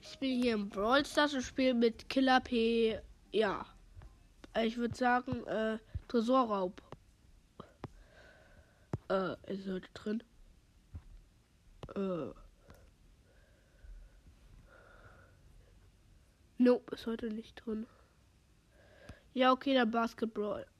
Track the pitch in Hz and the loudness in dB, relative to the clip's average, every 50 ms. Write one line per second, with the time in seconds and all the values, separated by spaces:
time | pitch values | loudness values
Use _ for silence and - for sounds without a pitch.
0 | - - - - 277 269 262 247 247 247 226 214 202 202 - 196 196 220 247 277 | -16 -18 -10 -4 -2 -2 0 2 2 2 2 0 -2 -4 -4 -2 0 4 4 4
1 | 302 - - - 294 294 294 269 247 - - - 262 262 254 233 233 233 226 - | 2 2 2 2 2 2 2 -4 -6 -6 -2 2 2 2 4 4 2 2 2 0
2 | - - - 254 269 262 254 254 254 - 254 233 226 226 233 226 226 220 220 - | -10 -2 0 2 4 6 4 4 4 2 0 2 2 2 2 2 2 2 0 -2
3 | - - - - - - - 196 220 202 170 - - - - - - - - - | -8 -14 -20 -20 -20 -4 0 2 2 2 0 -2 -8 -12 -18 -20 -20 -20 -20 -20
4 | - - - - - - _ _ - - - 214 226 226 226 240 233 233 240 - | -20 -20 -20 -20 -20 -20 _ _ -20 -6 -2 0 0 0 0 -2 -4 -4 -2 0
5 | 254 247 247 247 247 - 254 240 214 - - 214 220 220 220 220 - - - - | 0 2 2 2 0 -4 -8 -8 -6 -4 -4 -2 -2 -2 -4 -6 -8 -10 -12 -12
6 | - - - 240 220 226 254 262 247 226 208 196 190 185 - - - - - - | -12 0 0 0 2 4 4 4 4 2 0 -2 -2 -4 -6 -10 -18 -20 -20 -20
7 | - - _ _ _ - - - _ _ _ _ - - - _ - - - - | -20 -20 _ _ _ -20 -20 -20 _ _ _ _ -20 -20 -20 _ -18 -18 -16 -18
8 | - - - - - - - - - - - - - _ _ _ - _ - - | -20 -20 -20 -20 -20 -20 -20 -20 -20 -20 -20 -20 -20 _ _ _ -14 _ -10 -10
9 | _ - - 190 190 175 135 - - - 196 196 190 196 190 185 180 - _ - | _ -2 0 0 0 0 -4 -6 -8 -8 -8 -8 -6 -6 -6 -8 -8 -10 _ -10
10 | - 214 214 226 - _ _ - - - - - _ _ _ - _ _ - - | -6 -4 -4 -4 -6 _ _ -20 -20 -20 -20 -20 _ _ _ -20 _ _ -18 -18
11 | - - - - - _ _ _ _ _ _ _ _ - - - - - - - | -18 -16 -20 -20 -20 _ _ _ _ _ _ _ _ -20 -20 -18 -16 -10 -6 -4
12 | 196 190 180 165 139 107 - - - - - _ - - - - - - - _ | -4 -2 -2 -4 -4 -6 -8 -12 -20 -20 -20 _ -20 -20 -20 -20 -20 -20 -20 _
13 | - - - - - - _ - - _ _ _ _ _ _ - - - - - | -20 -20 -20 -20 -20 -20 _ -20 -20 _ _ _ _ _ _ -20 -20 -20 -20 -18
14 | - - - - _ - - - - - - - - - - - - - - - | -20 -20 -20 -20 _ -20 -20 -20 -20 -20 -20 -20 -20 -20 -20 -20 -20 -20 -20 -20
15 | - - - - - - - _ - - - - - - - - - - _ _ | -20 -20 -20 -20 -20 -20 -20 _ -20 -20 -20 -20 -20 -20 -20 -20 -20 -20 _ _
16 | _ - - - - _ _ _ _ _ _ _ 254 247 247 233 - - - - | _ -20 -20 -20 -20 _ _ _ _ _ _ _ 6 6 6 4 2 -8 -14 -10
17 | - - 226 226 - 226 214 220 226 - - - - - 220 214 220 - - _ | -8 -8 -6 -6 -6 -6 -8 -8 -10 -14 -20 -16 -10 -8 -8 -8 -8 -12 -16 _
18 | - _ _ _ _ _ _ _ _ _ _ _ _ _ _ - - - - - | -20 _ _ _ _ _ _ _ _ _ _ _ _ _ _ -20 -20 -20 -20 -20
19 | - - - - _ _ _ 254 254 254 262 254 - 277 269 262 247 220 233 233 | -20 -20 -20 -20 _ _ _ 4 4 4 4 4 2 2 4 4 4 4 2 0
20 | 226 233 - - - 220 - - 208 208 202 - - - _ _ | -2 -2 -2 -6 -6 -6 -4 -4 -4 -4 -4 -6 -8 -14 _ _